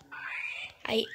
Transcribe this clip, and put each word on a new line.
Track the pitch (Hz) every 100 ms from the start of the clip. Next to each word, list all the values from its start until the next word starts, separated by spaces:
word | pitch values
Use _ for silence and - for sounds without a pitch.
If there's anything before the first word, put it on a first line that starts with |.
| - - - - - - - -
Aí, | - 220 -